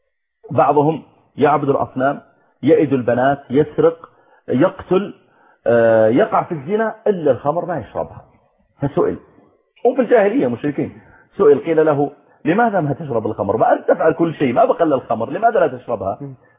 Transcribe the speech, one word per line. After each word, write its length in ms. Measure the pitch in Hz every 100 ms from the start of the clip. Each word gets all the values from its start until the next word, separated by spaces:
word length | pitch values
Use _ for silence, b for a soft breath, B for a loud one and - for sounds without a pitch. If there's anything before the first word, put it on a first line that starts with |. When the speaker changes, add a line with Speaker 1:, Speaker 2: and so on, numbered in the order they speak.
| _ _ _ _ -
Speaker 1:
بعضهم 520 | 127 131 143 147 156 - _ _ -
يعبد 320 | 143 147 139
الأصنام، 520 | 135 117 - 131 180 - _ _ _
يئد 300 | 135 160 151
البنات، 460 | 135 117 120 131 139 -
يسرق، 580 | 127 151 - 160 165 - b b b -
يقتل، 680 | 123 180 - - 185 202 - _ b b b -
آه، 400 | 117 117 110 110
يقع 340 | 127 - 185
في 100 | 156
الزنا، 420 | 165 131 214 220 - -
إلا 240 | 190 147
الخمر 340 | 117 143 165
ما 140 | 175 165
يشربها. 440 | 104 87 80 - - _ _ _ _ _
فسئل، 340 | 143 - - - - _ _ _ _ _ 240
هم 80 |
في 60 | 262
الجاهلية 440 | 226 240 202 254 131
مشركين، 440 | 120 147 147 123 - B B B -
سئل 220 | 175 139
قيل 280 | 160 160 156
له: 240 | 143 147 - _ b
"لماذا 360 | 139 185 240 196
ما 120 | 147
تشرب 340 | 139 160 117 107
الخمر؟ 300 | - 101 143
ما 160 | 147
أنت 160 | - -
تفعل 240 | - 165
كل 220 | 156 165
شيء، 180 | - 139
ما 120 | 123
بقى 200 | 254 -
إلا 100 | 165
الخمر، 360 | 135 - 113 113
لماذا 300 | 160 226 220
لا 60 | 160
تشربها؟" 520 | 123 - 113 95 107
Speaker 2:
مم. 140 | 139 131 b